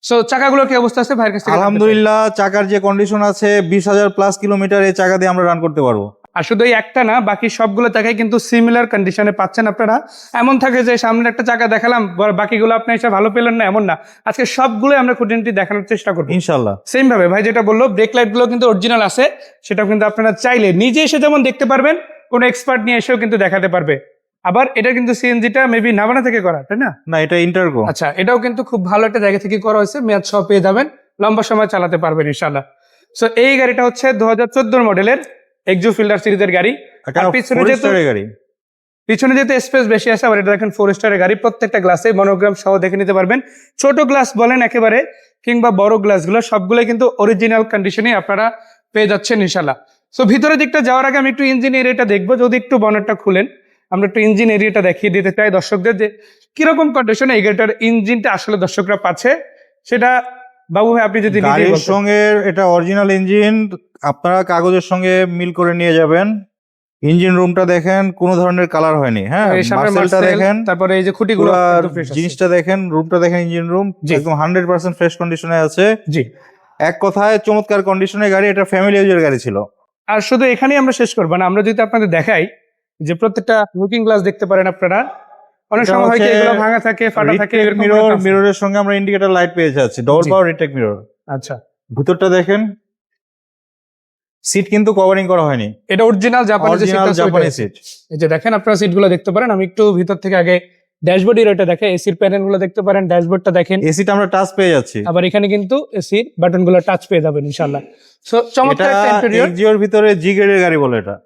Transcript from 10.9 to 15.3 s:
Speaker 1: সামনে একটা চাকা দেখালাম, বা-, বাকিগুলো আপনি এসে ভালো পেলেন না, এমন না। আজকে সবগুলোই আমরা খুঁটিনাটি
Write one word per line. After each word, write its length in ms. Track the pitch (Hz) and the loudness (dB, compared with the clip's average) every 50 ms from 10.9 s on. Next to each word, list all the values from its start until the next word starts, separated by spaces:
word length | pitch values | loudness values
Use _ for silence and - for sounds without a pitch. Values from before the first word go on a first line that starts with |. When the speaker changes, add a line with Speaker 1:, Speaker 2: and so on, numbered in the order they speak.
| 240 226 - | 0 0 0
Speaker 1:
সামনে 220 | 226 226 233 233 233 | 0 0 0 0 -2
একটা 120 | 226 240 233 247 | -2 -2 -2 -2
চাকা 180 | 240 233 240 226 220 | 0 0 0 0 0
দেখালাম, 280 | 214 226 240 247 240 214 190 175 170 | 0 0 0 0 0 -2 -4 -2 -2
বা-, 160 | 202 214 202 175 | 0 0 0 -2
বাকিগুলো 320 | 208 208 240 214 220 226 226 226 | -2 -2 0 0 0 2 0 0
আপনি 120 | 226 233 233 226 | 0 -2 -4 -2
এসে 100 | - 233 202 | 0 0 0
ভালো 120 | 196 208 220 202 | 2 0 0 0
পেলেন 200 | 240 233 233 226 226 | 0 0 0 0 0
না, 60 | 220 190 | 0 0
এমন 120 | 196 220 208 185 | 0 0 0 0
না। 40 | 160 - - - - _ _ - | -2 -4 -8 -20 -20 _ _ -6
আজকে 160 | - - 247 - - | -2 -2 -4 -4 0
সবগুলোই 420 | - 254 262 226 208 226 277 285 277 | 0 0 0 0 2 2 4 4 4
আমরা 120 | 247 247 247 247 | 2 0 0 -2
খুঁটিনাটি 320 | 240 202 | -2 -2